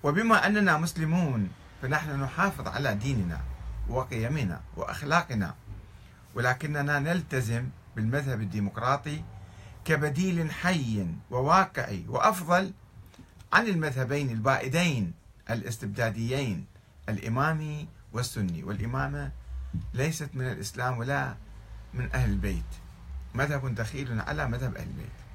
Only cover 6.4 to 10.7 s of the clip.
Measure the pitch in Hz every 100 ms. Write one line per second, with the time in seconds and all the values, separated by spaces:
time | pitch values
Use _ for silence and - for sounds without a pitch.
6.4 | 123 127 151 147 143 143 147 180 - 135
7.4 | 113 117 127 - - - 110 139 135 117
8.4 | 104 101 101 113 120 139 151 151 165 -
9.4 | - - - - - 156 147 139 190 170
10.4 | 160 - 175